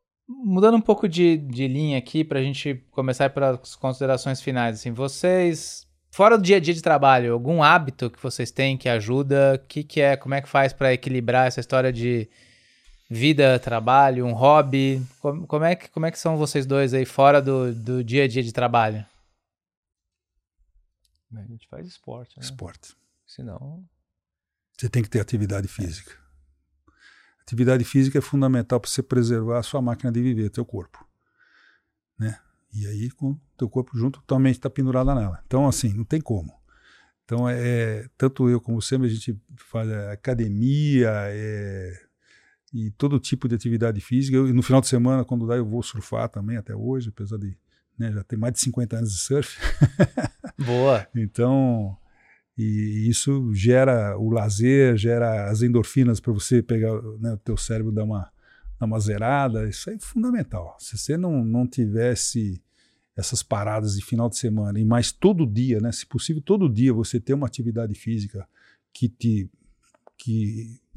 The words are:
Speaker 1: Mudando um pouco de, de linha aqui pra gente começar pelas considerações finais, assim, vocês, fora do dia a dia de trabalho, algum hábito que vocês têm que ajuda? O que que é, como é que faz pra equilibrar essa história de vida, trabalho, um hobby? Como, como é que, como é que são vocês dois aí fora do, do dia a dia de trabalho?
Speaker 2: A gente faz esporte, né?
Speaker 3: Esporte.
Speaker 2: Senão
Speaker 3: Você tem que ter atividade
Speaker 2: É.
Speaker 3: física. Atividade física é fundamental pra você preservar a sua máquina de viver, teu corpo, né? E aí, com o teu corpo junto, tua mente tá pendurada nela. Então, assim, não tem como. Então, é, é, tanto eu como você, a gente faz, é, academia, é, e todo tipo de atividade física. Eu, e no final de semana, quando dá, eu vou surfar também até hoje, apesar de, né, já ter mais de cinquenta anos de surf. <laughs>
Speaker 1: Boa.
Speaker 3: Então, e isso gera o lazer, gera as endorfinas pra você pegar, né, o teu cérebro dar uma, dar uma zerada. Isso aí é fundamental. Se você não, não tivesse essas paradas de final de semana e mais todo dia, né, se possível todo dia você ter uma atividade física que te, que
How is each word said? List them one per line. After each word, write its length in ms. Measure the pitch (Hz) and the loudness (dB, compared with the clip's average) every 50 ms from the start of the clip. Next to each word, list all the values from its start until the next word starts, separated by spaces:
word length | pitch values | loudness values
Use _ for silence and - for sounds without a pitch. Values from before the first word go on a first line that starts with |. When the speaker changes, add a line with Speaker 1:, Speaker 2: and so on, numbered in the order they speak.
| _ _ _ _ _ - | _ _ _ _ _ -16
Speaker 1:
Mudando 480 | 240 269 254 202 185 185 196 220 233 | -14 -6 -2 0 2 6 6 6 6
um 40 | 226 | 6
pouco 280 | 220 - 208 202 - 175 | 4 4 2 2 2 -2
de, 280 | 160 175 180 170 165 160 | 2 4 4 4 4 2
de 280 | 143 139 123 123 135 131 | 0 -6 -6 -4 -4 -2
linha 300 | 127 143 156 151 143 127 | -2 -2 -2 0 -2 -2
aqui 240 | 120 - - 156 156 | -4 -4 -2 -2 -2
pra 180 | 156 147 135 131 | -2 -2 -2 -2
gente 400 | 139 135 135 - 147 135 127 _ _ | -2 -4 -6 -6 -6 -6 -8 _ _
começar 400 | - - 131 131 127 - 147 135 | -6 -4 -2 -2 0 0 0 0
pelas 440 | - 139 139 135 127 123 - - - | 0 0 0 0 0 -2 -6 -16 -18
considerações 640 | - - 131 127 - 139 135 131 127 - 143 131 - | -8 -6 -6 -4 -2 0 0 0 0 0 -4 -6 -4
finais, 380 | - 139 131 127 117 117 110 107 | -4 -4 -2 -2 -2 -2 -4 -6
assim, 100 | - 123 117 | -8 -8 -6
vocês, 960 | 113 135 139 139 - - 180 185 185 180 175 160 151 - - - - - _ _ _ _ _ | -6 -6 -6 -6 -2 0 2 2 4 2 2 0 -2 -8 -12 -14 -16 -20 _ _ _ _ _
fora 260 | - - 196 220 233 220 | 2 6 6 8 8 6
do 40 | 185 | 6
dia 120 | 175 202 | 6 6
a 40 | 196 | 6
dia 120 | 156 160 175 | 6 2 -2
de 60 | 165 - | 0 2
trabalho, 500 | 165 156 143 139 135 131 127 120 120 117 | 2 4 6 6 6 6 6 4 2 0
algum 280 | 120 120 139 165 170 151 | -2 0 0 0 4 6
hábito 480 | 147 170 175 151 135 - - 131 117 | 6 6 6 4 0 -6 -6 -8 -8
que 120 | - - - | -8 -8 -10
vocês 280 | 131 - - 123 - | -8 -6 -6 -8 -6
têm 260 | - - 135 135 135 | -2 0 0 0 0
que 120 | 127 - 127 | 0 0 0
ajuda? 720 | 120 113 101 107 123 139 143 135 139 139 139 139 135 135 - | 0 0 0 0 0 0 0 2 4 4 6 6 4 2 -2
O 40 | |
que 160 | - - 147 147 | -8 -10 -10 -10
que 160 | 147 - 156 | -4 0 2
é, 160 | 143 139 139 | 4 4 4
como 180 | 135 - 131 139 | 2 -2 -4 -4
é 60 | 139 135 | -4 -4
que 60 | - | 0
faz 240 | - 143 135 131 - | 2 2 2 2 2
pra 200 | - 139 131 127 | 2 2 2 2
equilibrar 520 | 123 - 139 127 127 117 113 123 127 127 | 2 0 -4 -4 -4 -2 2 2 4 2
essa 140 | 127 127 - | 2 0 -4
história 320 | 120 - 135 131 131 131 123 | -6 0 0 2 2 2 0
de 340 | 113 117 123 123 117 110 - _ _ _ _ _ _ _ _ _ _ _ - - - _ - | 0 -2 0 0 -2 -2 -6 _ _ _ _ _ _ _ _ _ _ _ -20 -20 -20 _ -12
vida, 480 | 117 113 127 151 156 143 143 131 127 123 | -6 0 2 4 4 6 6 6 4 4
trabalho, 640 | - 123 117 113 110 123 127 139 139 135 131 123 123 | 0 -2 -4 -2 2 4 6 6 6 6 4 2 -2
um 80 | 123 113 | -2 0
hobby? 680 | 110 131 143 151 156 143 135 131 135 135 135 135 131 127 127 _ _ | 4 6 6 8 6 6 4 2 0 2 0 0 -2 -6 -8 _ _
Como, 260 | - 147 143 160 175 | -6 -6 -6 -6 -8
como 180 | - 151 151 160 | -4 -2 0 2
é 120 | 165 180 | 0 0
que, 140 | 180 - - | -2 -6 -12
como 160 | - 160 160 | -8 -4 -4
é 40 | 165 | -4
que 80 | 165 - | -4 -4
são 200 | - 165 160 151 | -4 -2 0 0
vocês 260 | 151 143 - 151 135 | -2 -2 -2 -2 -2
dois 300 | 131 139 139 139 127 123 | 0 0 0 2 2 0
aí 100 | 131 131 | -2 -2
fora 380 | - - - 139 139 143 143 139 | -2 2 6 6 8 8 6 4
do, 300 | 135 135 131 127 123 117 | 4 0 0 0 -2 -4
do 280 | 117 110 117 127 127 123 | -6 -6 -6 -4 -4 -4
dia 220 | 110 120 143 139 | -2 0 2 2
a 40 | 131 | 2
dia 140 | 113 131 123 | 0 -2 -4
de 100 | 117 110 | -4 -2
trabalho? 520 | - 123 117 117 117 113 110 107 107 104 _ _ _ _ _ _ _ _ _ _ _ _ _ _ _ _ _ _ _ _ _ _ _ _ _ _ _ _ _ _ _ _ _ _ _ _ _ _ _ _ _ _ _ _ _ 113 | -2 -2 2 2 2 2 2 -2 -4 -10 _ _ _ _ _ _ _ _ _ _ _ _ _ _ _ _ _ _ _ _ _ _ _ _ _ _ _ _ _ _ _ _ _ _ _ _ _ _ _ _ _ _ _ _ _ -18
Speaker 2:
A 60 | 107 101 | -18 -16
gente 240 | 113 117 113 _ _ | -16 -18 -20 _ _
faz 180 | - 135 170 | -20 -18 -18
esporte, 520 | 180 - - _ - 117 120 123 - _ 135 | -20 -20 -20 _ -18 -16 -16 -18 -20 _ -20
né? 60 | 127 | -18
Speaker 3:
Esporte. 520 | 127 135 123 101 87 - - _ - - _ _ _ _ _ _ | -18 -16 -16 -16 -16 -18 -20 _ -20 -20 _ _ _ _ _ _
Speaker 2:
Senão 580 | _ - - 127 117 92 - 131 139 160 180 185 170 _ _ _ _ _ _ _ _ _ _ _ _ _ _ _ _ _ - | _ -20 -16 -16 -14 -14 -14 -14 -16 -16 -18 -20 _ _ _ _ _ _ _ _ _ _ _ _ _ _ _ _ _ _ -8
Speaker 3:
Você 100 | - 117 | -8 -4
tem 140 | - 123 110 | -2 -2 -4
que 80 | 104 | -2
ter 100 | - 113 | -2 -4
atividade 460 | 98 - - 107 104 98 104 98 98 | -4 -2 -4 -4 -4 -2 -4 -4 -6
Speaker 2:
É. 40 | 98 | -6
Speaker 3:
física. 420 | - - 101 85 80 - - - - _ _ _ _ _ _ _ _ _ _ _ _ _ _ _ _ _ _ - _ _ _ _ _ _ _ | -8 -8 -10 -10 -10 -12 -16 -20 -20 _ _ _ _ _ _ _ _ _ _ _ _ _ _ _ _ _ _ -20 _ _ _ _ _ _ _
Atividade 420 | - 117 113 127 120 127 127 117 | -8 -2 0 2 4 4 2 2
física 340 | - - 139 135 135 135 143 | 2 2 4 4 4 2 0
é 40 | 127 | -2
fundamental 580 | - - 139 135 131 131 123 113 - 127 120 | 0 0 0 2 2 2 0 0 0 -2 -2
pra 80 | - - | -2 -4
você 120 | - - - | -6 -6 -4
preservar 560 | - 127 123 117 117 120 113 110 113 117 120 | -2 0 0 2 2 0 -2 -2 -2 -2 -2
a 40 | 113 | -4
sua 200 | - - 139 127 | -4 -4 -4 -2
máquina 280 | 120 117 - - 123 | -2 -4 -2 -4 -4
de 120 | 113 117 123 | -2 0 0
viver, 260 | 131 120 110 107 104 | 0 0 0 -2 -4
teu 140 | - - 120 | -4 -6 -8
corpo, 420 | - - 101 90 _ _ - - _ _ _ _ _ _ _ _ _ _ _ _ _ _ _ _ _ _ _ _ _ _ - | -8 -8 -12 -12 _ _ -20 -20 _ _ _ _ _ _ _ _ _ _ _ _ _ _ _ _ _ _ _ _ _ _ -8
né? 200 | 110 110 107 - _ _ _ _ _ _ - | -6 -6 -8 -10 _ _ _ _ _ _ -10
E 140 | 104 104 | -10 -8
aí, 240 | 101 104 104 113 123 | -8 -8 -8 -8 -8
com 220 | - - 139 135 143 | -8 -6 -6 -6 -6
o 80 | 143 _ _ _ | -6 _ _ _
teu 120 | - 127 110 | -8 -6 -4
corpo 280 | - 127 123 - - 117 | -4 -4 -6 -4 -4 -4
junto, 240 | 117 135 135 - - | -2 -2 -4 -6 -6
tua 160 | - 143 135 | -2 0 2
mente 180 | 135 131 123 - | 4 2 2 0
tá 120 | - 139 | -4 -8
pendurada 440 | - - 135 131 127 127 131 135 139 | -4 -2 -2 0 0 0 2 2 0
nela. 280 | 127 107 95 85 - - | 0 0 -2 -4 -8 -8
Então, 220 | - - 131 143 139 | -2 0 2 2 2
assim, 240 | - - - 113 98 | 0 0 0 -2 -2
não 120 | 107 113 | -2 -4
tem 160 | - 156 160 | -2 -4 -4
como. 320 | 151 - 117 95 80 69 - _ _ _ _ _ _ _ _ _ _ _ _ _ _ | -2 -2 -4 -4 -6 -8 -14 _ _ _ _ _ _ _ _ _ _ _ _ _ _
Então, 240 | - 117 120 123 123 | -6 -4 -2 -2 -2
é, 100 | 123 120 120 120 123 117 113 110 107 104 113 | -2 -2 -2 -2 0 0 0 -2 -4 -6 -8
é, 60 | - _ | -12 _
tanto 320 | - 131 135 135 - 131 123 | -2 0 0 0 2 2 2
eu 120 | 123 117 | 2 2
como 200 | - - 117 113 | 0 -2 -4 -4
você, 160 | - - 135 | -4 -2 -2
a 120 | 131 131 120 | 0 0 0
gente 300 | 110 110 - - 113 104 _ _ 139 | -2 -4 -6 -8 -10 -10 _ _ -20
faz, 320 | - - _ - 113 113 110 | -20 -20 _ -8 -6 -6 -4
é, 220 | 110 104 101 101 104 | -6 -6 -8 -10 -12
academia, 1000 | 101 - 135 127 117 117 107 101 101 117 127 139 147 151 147 143 127 120 110 107 104 101 101 | -10 -6 -4 -2 -2 -2 -2 0 0 0 2 2 2 2 2 2 4 2 2 0 -2 -4 -6
é, 720 | 104 104 107 107 107 104 104 101 98 95 92 90 87 - _ _ _ _ _ _ _ _ _ _ _ _ _ _ - | -6 -6 -8 -8 -8 -8 -8 -8 -8 -10 -10 -12 -14 -16 _ _ _ _ _ _ _ _ _ _ _ _ _ _ -8
e 180 | 117 110 107 104 | -6 -6 -6 -6
todo 280 | - 143 143 143 135 | -2 -2 0 0 0
tipo 260 | - - 139 123 - 123 | 0 0 -6 -4 -2 -2
de 60 | 120 | -2
atividade 460 | 107 - 120 117 113 117 113 110 98 | -2 -2 -2 -2 0 0 0 -2 -4
física. 360 | - - 123 127 135 135 131 | -4 -2 0 0 0 2 2
Eu, 120 | 131 135 131 | 2 2 4
e 40 | 120 | 2
no 100 | 127 123 | 2 2
final 180 | - 127 135 | 4 4 4
de 80 | 123 - | 4 4
semana, 360 | 131 120 120 127 131 131 120 | 2 2 2 2 2 0 0
quando 220 | - 127 120 113 | -2 -4 -4 -2
dá, 80 | 113 120 | -2 -2
eu 120 | 123 117 | -2 -2
vou 160 | 107 110 120 110 | -2 -4 -6 -6
surfar 460 | - - 110 98 - 117 113 117 113 | -8 -10 -12 -10 -8 -6 -6 -6 -6
também 260 | - 104 101 107 117 | -6 -8 -6 -6 -6
até 180 | 113 104 - 104 | -8 -8 -10 -10
hoje, 360 | 104 107 120 131 131 120 110 | -8 -6 -4 -4 -4 -6 -8
apesar 260 | 104 - 113 101 107 | -10 -10 -10 -10 -8
de, 200 | 104 101 98 92 _ _ _ _ _ _ _ _ | -8 -8 -10 -12 _ _ _ _ _ _ _ _
né, 140 | - 117 113 | -8 -6 -4
já 140 | 104 104 95 | -4 -6 -8
ter 120 | - - 107 | -8 -6 -4
mais 160 | 113 123 120 | -4 -4 -2
de 60 | - | -2
cinquenta 360 | - 127 - 127 120 107 - | -4 -4 -2 -4 -4 -4 -4
anos 160 | 113 117 107 95 | -4 -4 -4 -4
de 60 | 85 | -6
surf. 360 | - - 135 147 127 - - - - - - - 147 135 - - - - | -4 -2 -2 -2 -2 -4 -8 -4 -2 -2 0 2 2 0 2 2 0 0
<laughs> 500 | - - - - - _ - 254 - - | 0 -6 -8 -8 -8 _ -20 -18 -10 -6
Speaker 1:
Boa. 480 | 139 120 120 123 127 139 131 107 98 - - | -4 -2 0 2 4 4 4 2 0 -4 -6
Speaker 3:
Então, 840 | 117 110 101 - - 120 123 135 135 135 127 120 113 104 95 92 - _ _ _ _ _ _ _ _ _ _ - - | -4 -4 -4 -2 0 0 2 2 2 2 2 0 0 -2 -6 -8 -12 _ _ _ _ _ _ _ _ _ _ -8 -4
e 480 | 110 107 107 107 107 107 104 107 107 117 | -4 -2 -2 -2 -2 -2 -2 0 0 0
isso 460 | 113 - - 139 139 139 127 117 107 | 0 0 0 0 0 0 0 0 0
gera 640 | 98 95 117 123 127 131 135 127 117 107 101 98 95 | 2 4 4 6 6 6 4 4 2 0 -2 -2 -2
o 120 | 110 113 | -2 0
lazer, 640 | 113 113 104 107 101 101 113 127 135 139 135 127 117 | 0 0 0 -2 -2 0 2 4 6 6 6 6 4
gera 520 | 104 98 117 120 120 120 117 110 104 101 101 | 2 2 2 2 2 2 0 0 -2 -2 -2
as 140 | 110 107 120 | -2 0 0
endorfinas 560 | 120 120 117 104 - - 135 127 120 113 107 | 2 2 2 0 0 2 2 4 4 2 0
pra 140 | - 117 110 | -2 -2 -4
você 280 | 98 - - 127 120 | -4 -2 2 2 2
pegar, 300 | 113 - 120 113 110 113 110 107 113 110 107 107 | 2 2 -2 -2 0 -2 -2 -4 -8 -10 -12 -8
né, 140 | 110 117 110 | -8 -6 -6
o 40 | 101 | -6
teu 180 | - - 110 | -6 -4 -4
cérebro 360 | - - - 113 113 110 110 107 | -4 -4 -4 -4 -4 -2 -2 -2
dar 100 | 107 107 | -2 -2
uma, 260 | 107 107 101 90 - _ _ _ _ _ _ - - - - | -2 -4 -6 -6 -10 _ _ _ _ _ _ -18 -16 -10 -6
dar 80 | 113 | -4
uma 120 | 110 110 113 | -2 -2 -2
zerada. 720 | 104 107 104 101 110 123 139 143 139 127 113 110 110 107 | -2 -2 -2 -2 0 0 0 0 0 0 -2 -2 -4 -4
Isso 200 | - - - 185 | -6 -8 -10 -12
aí 80 | 220 | -12
é 40 | 208 | -12
fundamental. 760 | - - - 233 220 247 247 226 - - - 92 85 82 - - | -12 -8 -4 -2 -2 0 -2 -2 -4 -6 -8 -12 -12 -12 -16 -18
Se 180 | - - - 101 | -18 -14 -12 -10
você 180 | - - 147 | -6 -4 -4
não, 280 | 165 180 180 156 135 117 | -2 -2 -2 -2 -2 0
não 220 | 110 113 120 123 | 0 0 0 0
tivesse 920 | 123 - - 117 104 104 113 117 123 120 - - - - 120 110 101 92 87 _ _ _ _ _ _ _ _ _ _ - | -2 0 -2 -2 0 0 0 0 0 0 -2 -4 -4 -4 -4 -4 -4 -6 -8 _ _ _ _ _ _ _ _ _ _ -10
essas 280 | - 98 - - 113 - | -8 -8 -6 -6 -6 -4
paradas 500 | - 110 101 101 104 107 110 107 107 101 | -4 -4 -4 -4 -4 -4 -2 -2 -2 -4
de 80 | 101 - | -4 -4
final 240 | - 120 113 117 117 | -4 -2 -2 -2 -2
de 80 | - | -4
semana 420 | - - 117 107 107 104 101 101 107 | -4 -4 -2 -2 -2 -2 -2 -2 0
e 40 | 110 | 2
mais 280 | 107 117 120 117 - - | 2 2 2 0 -2 -4
todo 340 | - - 190 214 170 160 | 2 4 4 4 4 0
dia, 320 | 117 101 113 127 131 117 107 | 0 0 0 0 0 0 0
né, 120 | 110 120 110 | 0 -2 -4
se 120 | - - | -6 -10
possível 380 | _ - 120 - - 160 156 143 | _ -8 -6 -4 -4 -6 -4 0
todo 260 | - 196 208 190 147 | 0 0 2 2 0
dia 240 | 110 104 127 135 117 | 2 2 2 2 2
você 280 | 113 110 - - 120 | 0 -2 -2 -4 -6
ter 120 | 107 - 135 | -2 -2 -2
uma 140 | 143 143 | -2 -2
atividade 480 | 113 - - 117 117 107 117 117 107 104 | -6 -6 -6 -6 -6 -4 -4 -6 -6 -8
física 500 | - - 113 113 110 101 98 - 98 90 _ _ _ _ _ _ _ _ _ _ | -8 -6 -6 -6 -4 -6 -8 -10 -14 -16 _ _ _ _ _ _ _ _ _ _
que 160 | - 127 113 | -8 -8 -8
te, 400 | - - - 117 110 101 95 90 _ _ _ _ _ _ _ _ _ _ _ _ _ _ | -8 -4 -2 -2 0 0 -2 -6 _ _ _ _ _ _ _ _ _ _ _ _ _ _
que 640 | - 117 113 110 107 101 110 110 113 113 117 - _ _ - | -8 -6 -4 -2 -2 -4 -6 -8 -12 -14 -18 -20 _ _ -20